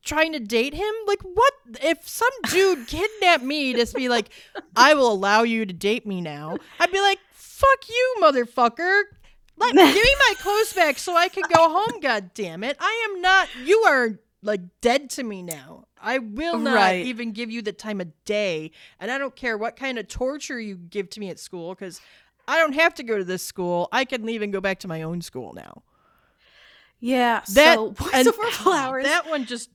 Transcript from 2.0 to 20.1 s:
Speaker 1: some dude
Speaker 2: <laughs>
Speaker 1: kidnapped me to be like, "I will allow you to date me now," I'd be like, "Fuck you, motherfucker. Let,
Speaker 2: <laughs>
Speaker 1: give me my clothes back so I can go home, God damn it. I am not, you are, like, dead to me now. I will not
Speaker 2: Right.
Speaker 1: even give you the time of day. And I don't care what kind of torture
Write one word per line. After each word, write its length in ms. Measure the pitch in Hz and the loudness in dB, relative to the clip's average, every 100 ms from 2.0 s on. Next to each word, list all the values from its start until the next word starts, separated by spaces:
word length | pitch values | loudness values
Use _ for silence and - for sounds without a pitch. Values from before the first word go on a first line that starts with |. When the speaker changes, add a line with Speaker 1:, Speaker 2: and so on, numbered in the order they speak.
| - | -6
Speaker 1:
some 200 | - 466 539 - | -2 -2 -2 -2
dude 360 | 339 392 330 233 | 2 2 0 -4
Speaker 2:
<laughs> 80 | |
Speaker 1:
kidnapped 500 | 311 415 427 370 330 | -4 -4 0 2 2
me 280 | 254 302 269 | 0 -4 -2
to 120 | 240 233 | -2 -2
be 140 | 269 254 | -2 0
like, 220 | 240 208 - - 392 - 202 | 0 -2 -12 -18 -18 -8 6
"I 180 | 262 | 6
will 160 | 302 247 | 8 4
allow 320 | 202 196 214 | 2 4 4
you 220 | 233 226 214 | 4 0 -2
to 60 | |
date 340 | 175 202 233 214 | -4 -2 -2 -4
me 140 | 185 | -6
now," 360 | 170 147 151 175 - - | -6 -8 -10 -10 -12 -2
I'd 120 | 349 | 0
be 80 | 381 | 2
like, 180 | 403 381 _ | 2 0 _
"Fuck 560 | _ - - 539 523 - | _ -20 2 4 4 2
you, 280 | 466 508 480 | 0 0 4
motherfucker. 800 | 330 269 240 - 233 233 349 403 403 - - _ _ _ | 4 4 -2 0 0 2 2 2 0 -10 -20 _ _ _
Let, 160 | 480 | 2
Speaker 2:
<laughs> 220 | 311 320 | 8 6
Speaker 1:
give 0 | 330 | 8
me 100 | 466 554 523 | 4 4 4
my 60 | 403 | 2
clothes 340 | 370 415 440 | -2 0 0
back 260 | 381 320 285 | 0 0 0
so 180 | - 339 | -2 0
I 120 | 359 | 0
can 140 | 381 330 | -2 2
go 160 | 330 330 | 4 4
home, 320 | 330 427 466 | 2 -2 -4
God 300 | 294 220 185 | -4 -4 -6
damn 280 | - 190 165 | -12 -10 -8
it. 140 | 226 285 | -8 -4
I 300 | 370 453 453 | -4 -4 -6
am 100 | 392 | -2
not, 280 | 359 381 349 247 | 2 2 2 -6
you 140 | 254 427 | 2 4
are, 400 | 427 277 233 202 _ _ | 4 4 0 -4 _ _
like, 200 | 208 208 180 _ | -6 -6 -6 _
dead 300 | 233 262 277 | 0 0 -2
to 140 | - | -10
me 180 | 240 196 | -10 -10
now. 440 | 175 156 160 - _ _ | -10 -12 -14 -20 _ _
I 180 | 208 254 | -4 -4
will 400 | 220 208 330 339 | -6 -6 -4 -2
not 160 | 285 233 | 0 4
Speaker 2:
Right. 280 | 190 185 | 4 2
Speaker 1:
even 280 | 247 226 233 | -4 -8 -8
give 180 | 208 233 | -8 -8
you 100 | 233 | -8
the 120 | 214 | -8
time 280 | - 214 208 | -10 -8 -8
of 60 | 180 _ | -8 _
day. 460 | - 208 202 160 156 _ - _ | -4 -2 -2 -4 -8 _ -20 _
And 100 | 196 | -8
I 80 | 262 | -6
don't 160 | 277 | -6
care 240 | 262 254 220 | -6 -6 -4
what 160 | 226 | -6
kind 240 | - 269 247 | -6 -8 -8
of 80 | |
torture 540 | 202 | -8